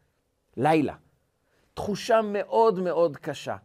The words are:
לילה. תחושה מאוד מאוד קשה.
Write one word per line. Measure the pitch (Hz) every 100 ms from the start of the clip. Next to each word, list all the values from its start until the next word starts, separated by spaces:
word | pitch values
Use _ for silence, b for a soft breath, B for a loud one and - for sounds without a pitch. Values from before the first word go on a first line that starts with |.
| _ _ _ _ _ -
לילה. | 143 160 101 76 _ _ _ _ _ _ _
תחושה | - 208 196 - 226
מאוד | 214 202 - 220 226 180
מאוד | 180 156 170 135
קשה. | 156 131 127 101